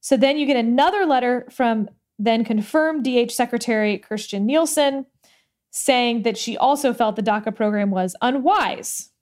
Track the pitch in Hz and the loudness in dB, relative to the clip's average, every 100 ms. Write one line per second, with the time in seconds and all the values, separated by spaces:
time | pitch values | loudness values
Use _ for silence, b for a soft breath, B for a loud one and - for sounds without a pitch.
0 | - 262 262 302 277 269 226 240 302 403 | 0 2 2 0 0 0 0 2 2 2
1 | 359 262 247 247 - - 240 220 208 _ | 0 2 0 -2 -6 -2 0 0 -4 _
2 | _ _ 214 226 226 220 208 311 320 311 | _ _ 0 0 0 -2 0 0 0 0
3 | 254 247 240 - 240 240 240 220 214 202 | 0 0 0 -2 -2 -2 -2 0 0 -2
4 | - 214 - 202 208 294 320 311 285 277 | -6 -10 -6 -4 0 2 2 2 0 0
5 | 269 _ b b b _ _ - - 254 | -8 _ b b b _ _ -8 0 2
6 | 240 233 220 208 - 226 254 285 285 233 | 2 0 -2 -4 -6 0 2 2 0 0
7 | 220 214 214 214 214 208 214 208 202 190 | 0 0 0 0 -2 -2 0 0 0 0
8 | 185 - 247 269 262 403 247 - - - | -2 0 -2 2 2 2 0 -4 -8 -10
9 | - _ | -12 _